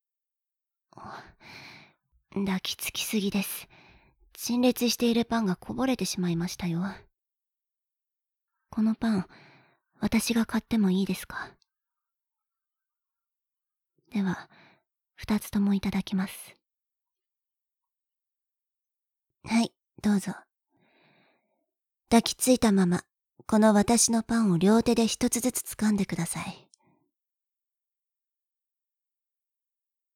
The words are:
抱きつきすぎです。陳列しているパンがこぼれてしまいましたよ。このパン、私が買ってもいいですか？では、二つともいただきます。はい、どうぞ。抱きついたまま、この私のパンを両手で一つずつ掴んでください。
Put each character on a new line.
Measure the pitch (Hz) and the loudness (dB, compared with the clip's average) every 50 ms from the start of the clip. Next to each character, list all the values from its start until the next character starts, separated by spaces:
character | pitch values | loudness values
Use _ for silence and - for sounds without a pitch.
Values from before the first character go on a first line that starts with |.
| _ _ _ _ _ _ _ _ _ _ _ _ _ _ _ _ _ _ - - - - - - - - _ _ - - - - - - - - - _ _ _ _ _ _ _ _ _ - | _ _ _ _ _ _ _ _ _ _ _ _ _ _ _ _ _ _ -20 -20 -20 -18 -18 -18 -20 -20 _ _ -20 -20 -20 -20 -20 -20 -20 -20 -20 _ _ _ _ _ _ _ _ _ -6
抱 | 196 202 190 190 185 | -6 -4 -4 -4 -4
き | - - - | -6 -8 -8
つ | - - - - | -8 -10 -10 -8
き | - - | -8 -8
す | - 226 214 | -4 -2 -2
ぎ | 190 202 | -2 0
で | - 202 196 | -2 -2 -4
す。 | - - - - - - - - - - - _ _ _ _ _ _ - | -4 -8 -12 -14 -20 -20 -20 -20 -20 -20 -20 _ _ _ _ _ _ -18
陳 | - - - 240 247 | -12 -6 -2 0 2
列 | 247 254 240 - 240 233 | 4 2 2 2 0 -2
し | - | 0
て | - 247 233 | 0 0 2
い | 226 | 2
る | 233 226 | 2 0
パ | - 233 226 | 0 -2 -2
ン | 220 | 0
が | 185 175 | 0 -2
こ | - - - 214 | -4 -6 -10 -6
ぼ | 240 254 | -4 -2
れ | 262 254 | -2 0
て | - 190 | -2 -2
し | - - 190 | -4 -4 -2
ま | 180 175 | -2 -2
い | 170 | -2
ま | 165 175 | -2 -4
し | 185 - | -6 -6
た | - 190 | -6 -4
よ。 | 175 165 170 190 196 190 - - _ _ _ _ _ _ _ _ _ _ _ _ _ _ _ _ _ _ _ _ _ _ _ _ _ _ _ _ _ _ _ _ - | -4 -2 -2 -4 -6 -8 -12 -20 _ _ _ _ _ _ _ _ _ _ _ _ _ _ _ _ _ _ _ _ _ _ _ _ _ _ _ _ _ _ _ _ -8
こ | - 226 214 | -2 0 0
の | 220 220 | 0 0
パ | - 226 226 214 | 0 0 0 0
ン、 | 190 - - - - - - - _ _ _ _ _ _ _ _ - | 0 -2 -6 -12 -20 -20 -20 -20 _ _ _ _ _ _ _ _ -6
私 | - 208 - 220 - - 233 | -4 0 0 0 0 0 0
が | 233 220 | 0 0
買 | - - 220 | 0 -2 -4
っ | - | -2
て | - 240 | 0 0
も | 220 202 185 | 2 2 2
い | 180 190 196 | 2 2 0
い | |
で | - 185 | -2 -4
す | - - | -6 -8
か？ | - - - - - - _ _ _ _ _ _ _ _ _ _ _ _ _ _ _ _ _ _ _ _ _ _ _ _ _ _ _ _ _ _ _ _ _ _ _ _ _ _ _ _ _ _ _ _ _ _ _ _ _ _ _ - | -12 -12 -12 -12 -12 -16 _ _ _ _ _ _ _ _ _ _ _ _ _ _ _ _ _ _ _ _ _ _ _ _ _ _ _ _ _ _ _ _ _ _ _ _ _ _ _ _ _ _ _ _ _ _ _ _ _ _ _ -4
で | 208 | -4
は、 | 196 185 - - - _ - - - - _ _ _ _ _ _ _ _ _ - | -2 -2 -4 -6 -10 _ -20 -20 -20 -20 _ _ _ _ _ _ _ _ _ -12
二 | - - 214 208 | -4 -2 -2 -2
つ | - - | -2 -4
と | - 208 | -2 0
も | 202 202 196 | 0 2 0
い | 196 | 0
た | - 196 | 0 -2
だ | 190 196 | -2 -2
き | - - 196 | -4 -2 -2
ま | 185 190 | -4 -4
す。 | - - - - - - _ _ _ _ _ _ _ _ _ _ _ _ _ _ _ _ _ _ _ _ _ _ _ _ _ _ _ _ _ _ _ _ _ _ _ _ _ _ _ _ _ _ _ _ _ _ _ _ _ _ _ _ _ _ _ _ _ - | -4 -8 -14 -20 -20 -20 _ _ _ _ _ _ _ _ _ _ _ _ _ _ _ _ _ _ _ _ _ _ _ _ _ _ _ _ _ _ _ _ _ _ _ _ _ _ _ _ _ _ _ _ _ _ _ _ _ _ _ _ _ _ _ _ _ -8
は | - 226 233 | 0 2 2
い、 | 233 - _ _ _ _ _ - | 2 0 _ _ _ _ _ -2
ど | - 208 208 | 0 2 2
う | 190 | 2
ぞ。 | - 185 - - - _ _ _ _ _ _ _ _ _ _ _ _ _ _ _ _ _ _ _ _ _ _ _ _ _ _ _ _ _ _ _ _ - | 0 -4 -10 -12 -16 _ _ _ _ _ _ _ _ _ _ _ _ _ _ _ _ _ _ _ _ _ _ _ _ _ _ _ _ _ _ _ _ 4
抱 | 233 226 226 | 4 4 4
き | - - | 2 -4
つ | - - | -2 2
い | 254 254 | 2 4
た | 233 - 220 | 4 4 2
ま | 196 196 185 | 4 4 4
ま、 | 175 180 180 - _ _ _ _ _ _ _ - | 2 2 -2 -4 _ _ _ _ _ _ _ -6
こ | - 220 214 | 0 2 4
の | 214 220 208 | 6 6 6
私 | 208 196 233 240 226 - - | 6 4 4 4 2 2 2
の | 233 226 - | 0 -2 -2
パ | - 233 226 | 0 0 0
ン | 220 196 | 2 2
を | 175 | 2
両 | 160 180 202 220 233 | 4 4 6 6 6
手 | - 247 233 | 4 2 2
で | 233 226 | 2 2
一 | 214 - - 247 240 | 0 0 -2 -2 -2
つ | - 240 | -2 -2
ず | - 254 | -2 -2
つ | - - - - - | -4 -4 -10 -10 -6
掴 | - 214 214 | -2 0 0
ん | 208 | 2
で | 196 190 | 0 -2
く | - - | -4 -4
だ | - 170 | -6 -6
さ | - - 160 | -6 -6 -8
い。 | 175 190 - - - _ _ _ _ _ _ _ _ _ _ _ _ _ _ _ _ _ _ _ _ _ _ _ _ _ _ _ _ _ _ _ _ _ _ _ _ _ _ _ _ _ _ _ _ _ _ _ _ _ _ _ _ _ _ _ _ _ _ _ _ _ _ _ _ _ _ _ _ _ _ | -10 -12 -12 -16 -20 _ _ _ _ _ _ _ _ _ _ _ _ _ _ _ _ _ _ _ _ _ _ _ _ _ _ _ _ _ _ _ _ _ _ _ _ _ _ _ _ _ _ _ _ _ _ _ _ _ _ _ _ _ _ _ _ _ _ _ _ _ _ _ _ _ _ _ _ _ _